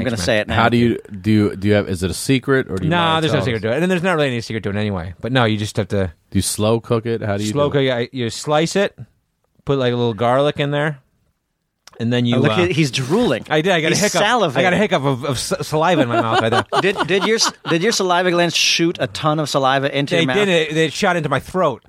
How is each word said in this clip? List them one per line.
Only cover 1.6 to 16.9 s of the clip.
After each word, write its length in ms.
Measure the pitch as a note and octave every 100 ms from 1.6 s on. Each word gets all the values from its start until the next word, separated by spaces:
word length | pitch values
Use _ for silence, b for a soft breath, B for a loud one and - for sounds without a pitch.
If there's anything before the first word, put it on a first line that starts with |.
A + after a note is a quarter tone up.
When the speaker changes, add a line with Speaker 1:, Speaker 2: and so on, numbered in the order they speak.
| G2+
Speaker 3:
you 60 |
have, 140 | G#2 -
is 140 | F2+
it 80 | F2+
a 40 |
secret 560 | E2 - C3 - C3 -
or 60 | F#2+
do 80 |
you 60 | D#3
Speaker 1:
Nah, 240 | F3 E3
Speaker 3:
mind 100 | D#3+
Speaker 1:
there's 80 | D#3+
no 80 | D3
Speaker 3:
telling 40 | C3
Speaker 1:
secret 120 | A2+
Speaker 3:
us? 40 |
Speaker 1:
to 80 | A2
it. 40 |
And 80 | C3
then 60 | F3+
there's 120 | F#3
not 120 | F#3
really 140 | E3 C#3+
any 120 | A#2+
secret 220 | - A2
to 60 | G2+
it 60 | G#2
anyway. 380 | G#2+ F#2+ F2 -
But 120 | A#2
no, 120 | C3
you 120 | A2+ G#2+
just 200 | G#2+ -
have 120 | G2
to 240 | G#2 F2+ - _
Speaker 3:
Do 80 | G2
you 40 |
slow 380 | - - G#2+ A#2
cook 260 | - A#2 A#2
it? 140 | A2+
How 140 | G#2+ G2+
do 80 |
you 60 | G#2+
Speaker 1:
slow 200 | B2+ C#3+
Speaker 3:
do 80 | C#3+
it? 100 | C3+
Speaker 1:
cook 60 | A#2+
it. 180 | A#2+
I, 20 | C3
you 140 | A#2
slice 460 | - D3+ D3+ E3 F#3+
it, 200 | G3 - - _ _ _ _ _
put, 140 | - C#3
like, 140 | B2
a 40 | A#2+
little 180 | A#2+
garlic 440 | G#2 A#2+ C3 D3 D3
in 120 | C#3+
there, 300 | C#3+ D#3 C#3 _ _ _ _ _ _ _ _ - -
and 120 | A#2
then 140 | B2
you, 120 | A#2+ A#2+
Speaker 2:
Oh, 40 |
look, 120 | C#3+
Speaker 1:
uh, 140 | - F3
Speaker 2:
he, 40 |
he's 180 | D#3+ C#3+
drooling. 540 | A#2 B2+ G3+ A3+ A2 -
Speaker 1:
I 100 | D#3
did. 120 | F3
I 80 | E3+
got 60 | D#3
Speaker 2:
He's 100 | E3
Speaker 1:
a 40 |
hiccup. 180 | G#3 F3
Speaker 2:
salivating. 340 | G#3 B3 F3 B2+
Speaker 1:
I 60 |
got 100 | F3+
a 40 | F3
hiccup 240 | G#3 E3+
of, 200 | C#3 B2
of 120 | C#3+ A#2+
s-, 300 | - F#3+ C#3+
saliva 340 | D#3 E3 -
in 80 | A#2+
my 140 | A#2
mouth. 200 | A2+ -
I 60 | A2+
thought. 200 | - -
Speaker 2:
<laughs> 80 | G#4
Did, 140 | -